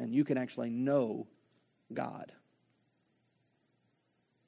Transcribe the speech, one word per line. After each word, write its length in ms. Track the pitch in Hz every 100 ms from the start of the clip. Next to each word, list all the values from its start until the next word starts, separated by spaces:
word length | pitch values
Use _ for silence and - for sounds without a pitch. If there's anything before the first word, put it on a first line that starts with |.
and 140 | 120
you 100 | 127
can 140 | 147 131
actually 320 | 123 - 117
know 560 | 117 135 143 117 117 113 _ _ _ _ _ -
God. 400 | - 127 - - - _ _ _ _ _ _ _ _ _ _ _ _ _ _ _ _ _ _ _ _